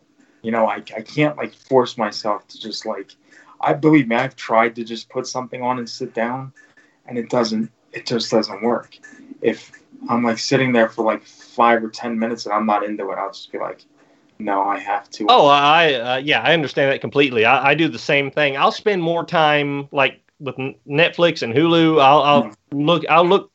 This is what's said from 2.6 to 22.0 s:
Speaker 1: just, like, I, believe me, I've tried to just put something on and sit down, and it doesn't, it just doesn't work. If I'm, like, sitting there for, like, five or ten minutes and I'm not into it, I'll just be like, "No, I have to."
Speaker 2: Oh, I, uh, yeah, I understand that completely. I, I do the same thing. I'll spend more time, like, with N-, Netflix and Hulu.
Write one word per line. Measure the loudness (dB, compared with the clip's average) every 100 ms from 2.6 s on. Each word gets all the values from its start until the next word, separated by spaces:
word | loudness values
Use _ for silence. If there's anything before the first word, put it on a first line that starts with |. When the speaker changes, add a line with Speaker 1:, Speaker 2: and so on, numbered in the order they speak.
Speaker 1:
just, | -14 -12 -10
like, | -10 -12 _ _ _ _ _
I, | -2
believe | 0 4 4 4
me, | 0
I've | -2
tried | -6 0 2 2 -2
to |
just | -8 -10 -8
put | -8 -8
something | -8 -10 -6
on | -4 -4
and | -8
sit | -10 -8
down, | -4 -4 -6 -12 -18 _ _ _ _ -12
and | -10
it | -4
doesn't, | -2 -2 -2 -6 _ _
it | -16 -6
just | -6 -2
doesn't | -2 -2 -4
work. | -4 -4 -6 -20 -20 -20 -20 -6
If | -4 -4 -8 -20 _ -16 -6
I'm, | -2
like, | -2 -2
sitting | -2 0 2
there | 2 0
for, | 0
like, | -2 -2
five | -8 -20 -12 0 2 2
or | 0
ten | -8 -8 -4
minutes | -4 -6 -4
and |
I'm | -2 0
not | 0
into | -2 -6 -8
it, | -8
I'll | -10
just | -12 -14
be | -10
like, | -10 -12 _ _ _ _ _ -12
"No, | -4 -2
I | -2 -4
have | -4 -6 -6
to." | -6 2
Speaker 2:
Oh, | 4 6
I, | 4 4 4 4
uh, | 0 -2 -4
yeah, | 0 0
I | 2
understand | 0 0 0 0
that | 0
completely. | -2 0 2 2
I, | 4 4 2
I |
do | 2 0
the | -2
same | -2 -2 0
thing. | -2 -2 0
I'll | 0
spend | 0 -2 -2
more | -2 -4
time, | -2 2 2 2 0 -4 -6
like, | 0 0 -2 _ _
with | -12 -8
N-, | -8 -10 -4
Netflix | 0 0 2 0 0
and | 0
Hulu. | 2 4 4 4 6